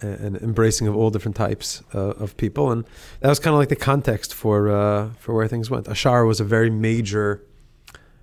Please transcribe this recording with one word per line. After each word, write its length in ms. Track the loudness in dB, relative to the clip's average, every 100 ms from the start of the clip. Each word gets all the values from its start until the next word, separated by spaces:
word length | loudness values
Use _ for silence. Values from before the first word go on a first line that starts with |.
and 360 | -10 -8 -8 -6
embracing 500 | -4 2 2 2 0
of 80 | 2
all 140 | 2
different 260 | 0 -4 -2
types, 460 | -2 -4 -8 -12 -10
uh, 200 | -6 -4
of 220 | -6 -8 -4
people. 360 | -4 0 0
And 120 | 0 -6 -14 -20 -2
that 80 | 0
was 100 | 2
kinda 180 | 4 2
like 120 | 2
the 80 | 0
context 580 | 0 0 0 -2 -4
for, 360 | -6 0 2 2
uh, 400 | 2 2 0 -4 -10
for 160 | -4
where 120 | -2 -2
things 240 | -2 -4
went. 160 | -6 -6
Ashar 380 | -2 2 4
was 160 | 4 2
a 40 |
very 260 | 2 2 2
major, 720 | 2 0 0 -2 -2 -2 -4 -10 -20 -20 _ -20 -20 _ _